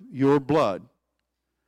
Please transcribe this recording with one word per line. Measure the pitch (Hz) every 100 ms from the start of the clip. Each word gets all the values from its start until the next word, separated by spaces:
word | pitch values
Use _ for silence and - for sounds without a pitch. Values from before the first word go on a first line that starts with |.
| 269
your | 135 139 143
blood. | 131 156 113 90 - _ _ _ _ _ _ _